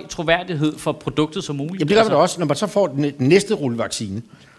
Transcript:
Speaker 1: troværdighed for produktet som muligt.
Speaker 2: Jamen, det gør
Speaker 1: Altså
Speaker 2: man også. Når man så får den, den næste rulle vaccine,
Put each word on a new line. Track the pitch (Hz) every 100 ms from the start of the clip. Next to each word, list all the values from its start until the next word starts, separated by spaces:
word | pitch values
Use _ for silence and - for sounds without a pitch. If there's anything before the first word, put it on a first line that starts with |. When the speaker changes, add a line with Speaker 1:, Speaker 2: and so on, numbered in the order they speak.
| -
Speaker 1:
troværdighed | - 160 170 185 156 151 151
for | 160
produktet | 151 - 135 156 196
som | - 143
muligt. | 151 190
Speaker 2:
Jamen, | 156
det |
gør | 208
Speaker 1:
Altså | 220
Speaker 2:
man | 143
også. | 175 165
Når | 156
man | -
så | 214
får | 202 180
den, | 139 147 139
den | 131
næste | 190 202
rulle | 202 139 117
vaccine, | 101 - 107 98 - - -